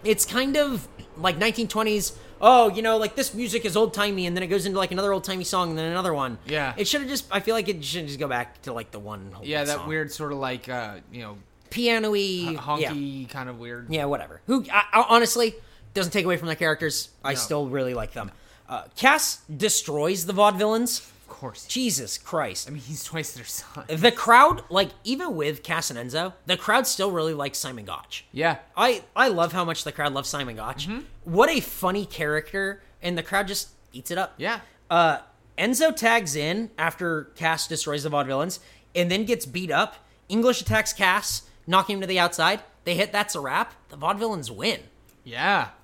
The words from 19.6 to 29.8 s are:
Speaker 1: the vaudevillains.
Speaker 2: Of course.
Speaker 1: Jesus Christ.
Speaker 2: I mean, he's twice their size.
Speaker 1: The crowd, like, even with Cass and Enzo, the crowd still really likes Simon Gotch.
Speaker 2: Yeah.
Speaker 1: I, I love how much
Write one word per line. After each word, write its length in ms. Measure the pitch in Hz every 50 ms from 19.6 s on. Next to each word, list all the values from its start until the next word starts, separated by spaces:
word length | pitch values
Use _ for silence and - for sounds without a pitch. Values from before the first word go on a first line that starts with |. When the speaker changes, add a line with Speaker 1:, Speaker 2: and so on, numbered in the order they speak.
| 143 147 - - - - 147 147 147 170 196 180 170
Speaker 1:
the 80 | 175 196
vaudevillains. 760 | 190 208 208 202 185 208 214 220 226 247 240 - - - - - - -
Speaker 2:
Of 0 | - - -
course. 260 | - 123 107 - -
Speaker 1:
Jesus 520 | - - 247 262 233 160 135 123 98 -
Christ. 500 | - - - - 160 139 110 90 - -
Speaker 2:
I 40 | 131
mean, 100 | 147 147
he's 220 | 117 123 156 135 -
twice 300 | - 160 160 151 - -
their 100 | 123 117
size. 400 | - - - - - - 147 -
Speaker 1:
The 240 | - 160 160 185 240
crowd, 520 | 233 - - 233 233 247 277 320 359 - - -
like, 220 | 175 190 196 - - - _
even 320 | 214 262 269 359 339 214
with 280 | 160 143 151 151 143 -
Cass 260 | - 165 165 160 -
and 80 | 127 117
Enzo, 340 | 120 123 127 156 175 190 185 - _
the 100 | - 180
crowd 320 | 180 - - 214 254 254
still 240 | 262 - - 190 202
really 220 | 185 170 156 160 160
likes 240 | 143 139 143 -
Simon 260 | - - 135 127 113 104
Gotch. 420 | 95 85 69 - - - - - _
Speaker 2:
Yeah. 260 | - 123 156 165 151 - - _ _
Speaker 1:
I, 260 | 175 214 262 247 190 - - _
I 120 | 208 254
love 240 | 254 196 170 170 165
how 140 | 165 185 175
much 180 | 165 160 -